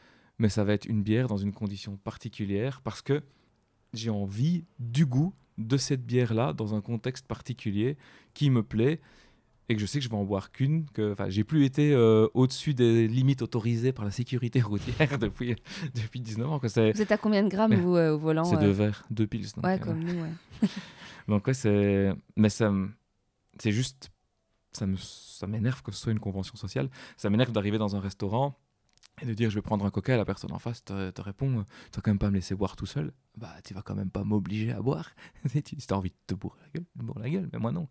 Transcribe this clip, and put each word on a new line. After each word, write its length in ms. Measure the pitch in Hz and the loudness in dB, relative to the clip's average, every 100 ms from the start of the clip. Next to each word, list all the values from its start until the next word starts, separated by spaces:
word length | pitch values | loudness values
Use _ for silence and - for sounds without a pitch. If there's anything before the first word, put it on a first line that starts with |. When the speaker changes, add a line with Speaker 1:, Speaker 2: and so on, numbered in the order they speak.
| _ _ _ - | _ _ _ -2
Speaker 1:
Mais 100 | 110 | 0
ça 160 | 107 | 2
va 80 | 101 | 2
être 140 | 104 - | 0 0
une 160 | 107 | -2
bière 240 | 98 113 127 | 2 2 2
dans 80 | 101 | -2
une 160 | 101 | -2
condition 440 | 98 104 101 104 98 | -4 -6 -8 -10 -12
particulière 840 | 113 - 120 - 101 98 131 131 | -12 -12 -12 -8 -4 -2 -2 -6
parce 200 | - - | -10 -8
que 200 | - 147 - _ _ _ _ _ _ | -2 -2 -4 _ _ _ _ _ _
j'ai 180 | 113 113 | -6 -4
envie 540 | 101 98 104 151 175 165 - | -2 -2 0 0 0 -4 -10
du 260 | 120 127 | -4 0
goût 300 | 143 127 175 - _ - | 2 2 0 -4 _ -10
de 180 | 110 135 | -2 0
cette 300 | - 135 117 | 0 -2 0
bière-là 460 | 123 117 113 143 | 2 2 2 0
dans 220 | 131 107 | -2 -2
un 60 | 107 | -2
contexte 460 | 107 117 - - - | -2 -4 -4 -8 -10
particulier 680 | 110 - 117 107 101 123 147 - - _ | -8 -8 -6 -2 0 -2 -4 -12 -20 _
qui 160 | - 147 | 0 4
me 120 | 123 | 4
plaît 380 | 107 107 131 160 - - _ _ _ _ - | 2 2 2 0 -8 -20 _ _ _ _ -4
et 60 | |
que 60 | 110 | -2
je 60 | 101 | 0
sais 120 | 143 | -2
que 60 | |
je 40 | 123 | -2
vais 60 | 107 | -2
en 80 | |
boire 260 | 98 98 - | -2 -2 -4
qu'une, 360 | - 135 160 147 | -2 0 0 -2
que, 220 | - 104 | -2 -2
enfin, 160 | 101 98 | -2 0
j'ai 160 | 101 | 0
plus 200 | 104 151 | 2 4
été, 280 | 135 147 147 | 4 4 4
euh, 340 | 131 113 110 110 | 6 8 8 6
au-dessus 400 | 127 131 - 156 | 4 2 2 -2
des 320 | 123 117 117 110 | 4 6 6 4
limites 360 | 127 131 131 | 4 4 2
autorisées 500 | 113 120 117 113 131 | 0 -2 0 0 0
par 120 | 131 | -2
la 60 | 104 | -4
sécurité 500 | 110 120 123 120 131 | -4 -4 -2 0 2
routière 580 | 104 101 - 120 151 135 | 2 0 -2 0 0 2
<laughs> 20 | |
depuis, 340 | 107 - 123 110 - - 151 | -2 -2 -4 -4 -8 -10 -8
depuis 260 | 120 110 123 | -6 -6 -8
dix-neuf 300 | 113 107 135 | -8 -6 -4
ans, 80 | 147 | -2
quoi. 100 | 120 | 0
C'est 240 | 117 110 | 4 4
Speaker 2:
Vous 100 | 208 | 4
êtes 100 | 208 | 2
à 60 | 208 | 2
combien 240 | 214 202 | 4 4
de 60 | 202 | 2
grammes, 220 | 190 220 | 2 4
Speaker 1:
Mais 60 | 202 | 4
Speaker 2:
vous, 200 | 175 175 | 6 4
euh, 160 | 160 | 4
au 40 | 151 | 2
volant, 260 | 160 160 | 2 2
Speaker 1:
c'est 120 | 175 101 | 2 4
Speaker 2:
euh ? 40 | |
Speaker 1:
deux 100 | 101 | 4
verres, 340 | 98 104 101 - | 4 2 0 -6
deux 160 | 110 107 | -2 0
pils, 260 | 113 101 | -2 -6
donc, 100 | - | -4
Speaker 2:
Ouais, 100 | 180 | -2
Speaker 1:
euh, 40 | 185 | 0
Speaker 2:
comme 240 | 208 160 | -2 -4
nous, 180 | 170 175 | -4 -4
ouais. 460 | 160 165 - - 208 | -6 -10 -16 -2 -2
Speaker 1:
<laughs> 600 | 190 - - - - - | -2 -14 -18 -20 -12 -2
donc 180 | 104 131 | 0 0
ouais, 80 | |
c'est, 580 | 131 110 104 101 98 98 - - - | 0 2 4 4 4 2 0 -4 2
mais 120 | 107 | 2
ça 220 | - 110 | 4 2
me, 200 | 98 95 - _ _ _ _ _ - | 2 -2 -8 _ _ _ _ _ -4
c'est 140 | 110 | 0
juste, 380 | 107 127 - - _ _ _ _ _ _ | 0 -2 -6 -18 _ _ _ _ _ _
ça 140 | - 98 | -6 -4
me, 100 | 95 | -4
ça 500 | - - - - 95 | -6 -12 -14 -12 -8
m'énerve 360 | 110 120 127 | -2 -2 -2
que 100 | - | -8
ce 80 | 101 | -6
soit 120 | 117 | -4
une 80 | 107 | -2
convention 360 | 101 95 92 - | -2 -6 -8 -10
sociale. 320 | 98 131 135 - - - | -8 -4 -6 -8 -20 -6
Ça 140 | 104 | 0
m'énerve 220 | 110 123 | 2 2
d'arriver 260 | 110 101 107 | 2 0 0
dans 160 | 104 | 0
un 60 | 101 | -2
restaurant 580 | 95 - 98 117 143 - _ _ _ _ - - | -6 -6 -4 -2 -4 -6 _ _ _ _ -20 -10
et 60 | 127 | -6
de 80 | |
dire : « 160 | 107 113 | -2 0
Je 40 | 101 | 0
vais 60 | |
prendre 220 | - 104 | -2 -2
un 60 | 98 | 0
coca », 220 | 101 131 | -2 0
et 20 | 120 | 0
la 80 | |
personne 280 | 101 104 - | 0 -4 -8
en 60 | - | -8
face 240 | 120 117 | -8 -10
te, 260 | - 98 95 | -8 -8 -6
te 100 | 92 | -8
répond : « 440 | 98 - 135 117 101 - - | -12 -4 -2 -2 -4 -12 -14
Tu 40 | - | -4
vas 60 | |
quand 80 | 113 | 0
même 80 | 101 | 2
pas 120 | 104 | 2
me 40 | 98 | 0
laisser 180 | - | -2
boire 220 | 98 95 - | -2 -2 -4
tout 100 | 98 | -8
seul ? 260 | 143 143 - _ 110 | -6 -6 -8 _ -16
Bah, 140 | 110 - | -16 -16
tu 120 | - | -14
vas 80 | 98 | -12
quand 120 | - | -8
même 160 | 101 95 | -6 -4
pas 140 | 101 | -4
m'obliger 480 | 104 104 90 107 113 | 0 0 0 -2 -2
à 80 | - | -2
boire. 300 | 123 - - - - - | -2 -4 -6 -16 -20 -6
<laughs> 20 | 139 | -2
Si 140 | 147 | -2
tu, 160 | - 143 | -4 -10
si 80 | - | -4
t'as 100 | 98 | -2
envie 140 | 92 | -2
de 40 | - - | -8 -8
te 80 | |
bourrer 240 | 95 - - | -8 -8 -12
la 60 | - | -12
gueule, 160 | 160 175 - | -12 -12 -12
te 60 | |
bourre 140 | 113 - | -10 -8
la 100 | 120 | -4
gueule, 180 | 190 180 | -4 -4
mais 60 | 113 | -4
moi 140 | 113 | -4
non. 160 | 170 156 | -4 -6